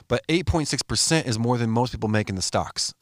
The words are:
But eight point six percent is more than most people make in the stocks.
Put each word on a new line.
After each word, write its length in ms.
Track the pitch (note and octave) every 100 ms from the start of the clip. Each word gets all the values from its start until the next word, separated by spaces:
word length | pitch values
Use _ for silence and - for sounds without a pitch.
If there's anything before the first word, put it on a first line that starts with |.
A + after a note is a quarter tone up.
| -
But 140 | A#2+ -
eight 160 | E3 E3
point 220 | E3+ D3
six 140 | C3+
percent 440 | - A#2+ - D#3+ B2
is 120 | A2
more 180 | A#2 A#2+
than 140 | A2+
most 200 | A2+ B2
people 180 | A2+ A2
make 180 | G#2+ G#2
in 80 | F#2+
the 60 |
stocks. 500 | - G2 E2 - - -